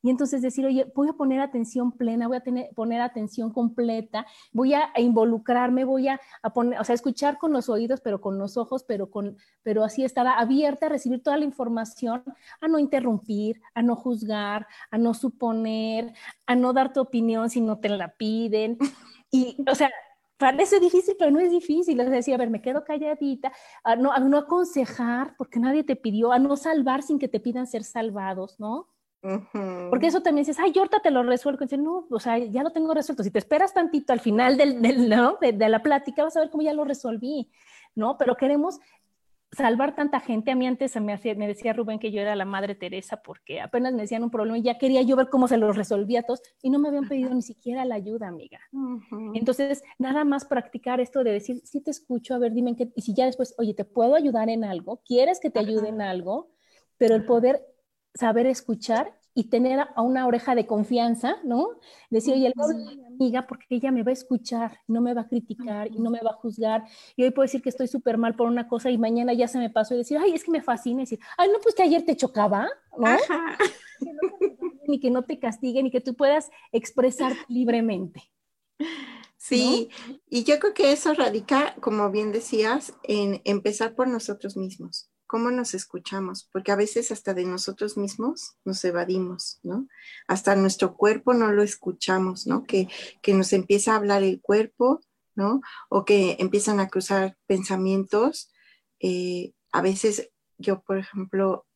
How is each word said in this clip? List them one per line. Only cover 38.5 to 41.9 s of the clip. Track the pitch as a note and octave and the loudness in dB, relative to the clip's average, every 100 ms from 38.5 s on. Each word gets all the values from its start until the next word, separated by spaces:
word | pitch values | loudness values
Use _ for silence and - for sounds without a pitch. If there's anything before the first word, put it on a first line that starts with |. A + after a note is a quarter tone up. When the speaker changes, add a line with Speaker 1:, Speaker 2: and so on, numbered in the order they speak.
| D4 E4 - _ _ _ _ _ _ _ | 2 0 -4 _ _ _ _ _ _ _
Speaker 1:
salvar | - C4 A#3 C#4+ D4+ | -2 0 2 0 0
tanta | D4 C#4 | -2 -2
gente. | - A3 A3 | -2 -4 0
A | C4 | 0
mí | B3+ | 0
antes | B3+ C4+ | -2 -4
se | A#3 | -4
me | G#3 | -4
hacía, | G3+ A#3 G#3 | -4 -4 -4
me | G#3 | -4
decía | G3+ A#3 | -4 -4
Rubén | A3 A3 | -4 -4